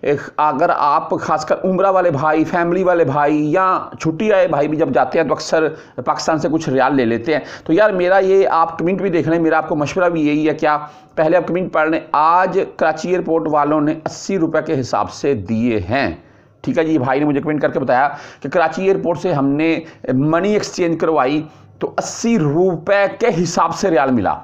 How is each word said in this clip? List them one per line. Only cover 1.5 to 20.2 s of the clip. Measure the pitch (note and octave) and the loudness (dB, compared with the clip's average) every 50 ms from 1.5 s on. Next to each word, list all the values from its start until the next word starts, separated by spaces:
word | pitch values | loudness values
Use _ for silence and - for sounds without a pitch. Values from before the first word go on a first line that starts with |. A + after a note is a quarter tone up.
| F#3 - - | -4 -2 0
उम्रा | F#3+ F#3 F3 F#3+ G3+ | -2 0 2 2 2
वाले | F#3+ F#3 F3+ F3 | 2 2 2 2
भाई, | D#3+ C3 D3+ D#3 D#3 D#3+ D#3 | 0 0 0 0 0 0 0
फैमिली | D#3 - F3 E3+ F3 E3+ F#3 F#3+ | 0 0 -2 0 0 0 0 2
वाले | F3+ F3+ E3+ D#3+ | 2 2 2 2
भाई | C3+ C3 D3 D3 D3 D#3 D3+ D3+ D3+ | 2 2 0 2 2 2 2 0 0
या | D3+ F#3 F#3+ F#3 F#3 D#3+ - - - - | 2 2 2 2 0 0 -4 -8 -14 -4
छुट्टी | - E3 D#3+ D#3 A3 G#3+ | -4 -4 -2 0 0 2
आए | - F#3+ F3+ F3+ | 4 4 4 2
भाई | D#3 C#3+ D3 D3+ | 2 0 0 0
भी | D3+ D3+ | 0 0
जब | E3 C#3+ | 0 2
जाते | C3 C#3+ C3 - - E3+ | 2 2 2 2 2 0
हैं | D#3+ C#3+ | 0 0
तो | D3+ | -2
अक्सर | D3+ - - - D#3+ D#3+ D3 D#3 - - - - - | -4 -2 -2 0 0 0 0 -2 -6 -18 -16 -14 -8
पाकिस्तान | A#2+ D#3 D3+ - - - E3 D3+ | -4 -4 -4 -2 0 -2 0 0
से | - F3 | 0 0
कुछ | D3+ D#3+ D#3+ D3+ | -2 0 -2 0
रियाल | B2+ C3 B2+ C3+ C#3+ | 0 2 2 2 2
ले | C3+ B2 | 2 2
लेते | A2+ A#2 A#2 A#2 E3 D3+ | 2 0 -2 -2 -2 -2
हैं। | C#3 - - - - - | -2 -2 -6 -16 -16 -2
तो | - D#3 | 0 2
यार, | F#3 G#3+ G#3+ G3 | 4 4 4 2
मेरा | F3+ F3 F3+ F#3 G3 | 2 2 4 4 4
ये | F#3 F#3+ F#3+ G3 F#3+ | 4 4 4 4 4
आप | - - E3 E3 E3 - - | 4 2 2 0 0 -2 -4
कमेंट | D#3+ E3+ F#3+ F#3 | -2 -2 -2 0
भी | F3+ G3 | -2 -2
देख | E3 E3+ C#3+ D3+ | 0 0 0 0
लें, | E3 E3+ | 0 2
मेरा | E3 D#3+ D#3+ D#3+ | 2 2 2 2
आपको | D#3 D#3 E3+ | 0 0 -2
मशवरा | D3+ D3 C3+ - G3 F3 F3 | -2 -2 -2 0 0 0 0
भी | F3 E3 | 2 2
यही | D3+ D3 D3 D3+ D3+ | 0 0 0 2 0
है, | D#3 D3 | 0 0
क्या | D3+ - D3+ D3+ D3 D3 - - - - - _ - | 0 0 0 0 0 -2 -8 -18 -20 -20 -12 _ 0
पहले | D#3+ D#3+ F3 F3+ | 0 2 2 2
आप | D#3+ - | 0 0
कमेंट | E3 F3+ F#3 - - | -2 -4 -4 -2 0
पढ़ | E3 D#3 D#3+ | 0 0 2
लें। | E3 D#3 - - - | 0 -2 -4 -2 0
आज | C#3+ D3+ D#3+ E3+ F3+ F#3 F#3 E3+ G3 F3+ - - - | 2 2 4 4 4 2 2 0 -2 -2 -2 -4 -2
कराची | F3+ D#3 D#3 D#3+ - F3 | 0 0 0 -2 -2 -2
एयरपोर्ट | F3+ F3+ E3+ E3+ D#3+ E3 D#3 D3+ | -2 -2 0 0 0 0 0 0
वालों | D3+ D3 D3 D3 D3+ D#3 | 0 2 2 2 2 0
ने | D3 D3+ D3+ D#3 - | 0 0 -2 -4 -6
अस्सी | - - - - - G3 F#3+ | -10 -10 -10 -6 -4 -2 -2
रुपये | E3 D#3+ D#3 D#3 | -2 0 -2 -2
के | D3+ D#3 D#3+ | -2 -2 -4
हिसाब | C3+ B2 A2 - G#2 G#2+ G#2 | -4 -2 -2 -2 -2 -2 -4
से | - - - D3 C#3 | -6 -4 -2 -2 -2
दिए | A2+ F#2+ F#2+ A2+ A2 A#2 B2 A2+ G#2 | -2 -2 -4 -2 0 0 0 0 -2
हैं, | F#2+ F2 A#2+ C#3 C3 F#2 D#2+ - - - - - _ _ _ _ - | -2 -2 -2 -2 -2 -2 -4 -8 -14 -20 -20 -20 _ _ _ _ -6
ठीक | - C3 E3+ | -2 0 0
है | D#3+ | 0
जी। | D#3+ D#3+ D3+ | 2 2 0
भाई | B2 C3 C3 C#3+ | 2 0 0 0
ने | D3+ | 0
मुझे | D3+ C#3+ C#3 | 0 0 0
कमेंट | C#3 D3 D3+ D3 | -2 -2 -2 0
करके | D3 D3+ - E3+ | -2 -2 -2 -2
बताया | C#3 B2 B2+ B2 C#3 C#3+ - - - - - - - | -2 0 2 2 2 0 -2 -6 -16 -20 -20 -12 -12
कि | D3 | -2
कराची | - F#3 D#3+ D#3 - - F#3+ | 0 0 0 0 0 -2 0
एयरपोर्ट | F#3+ G3 F#3 D#3+ E3 F3 - | 0 0 0 0 -2 -4 -2
से | - F#3 E3+ | -2 -2 0
हमने | C#3+ C3+ C#3 C#3 C#3+ D#3+ E3 D#3+ C#3+ - - - - - - | 0 0 0 0 0 0 0 0 -2 -4 -12 -20 -14 -6 -2
मनी | C3 C3 | 0 0